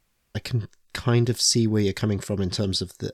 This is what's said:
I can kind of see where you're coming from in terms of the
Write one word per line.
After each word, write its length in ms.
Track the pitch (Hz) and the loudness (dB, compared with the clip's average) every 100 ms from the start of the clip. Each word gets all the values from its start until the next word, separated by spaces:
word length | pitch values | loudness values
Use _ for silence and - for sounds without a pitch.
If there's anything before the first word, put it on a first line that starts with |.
| _ _ _ | _ _ _
I 40 | - | -12
can 300 | - 120 - _ _ | -4 -4 -4 _ _
kind 360 | - - 120 120 | -4 2 2 2
of 120 | 113 | 0
see 260 | - 120 110 | 2 2 4
where 160 | 107 | 2
you're 100 | 101 | 0
coming 280 | 95 107 98 | 0 -2 -2
from 200 | - 98 | -2 -2
in 100 | 92 | -2
terms 300 | - 101 92 | -2 -2 -2
of 160 | 87 - | -6 -8
the 140 | 101 | -10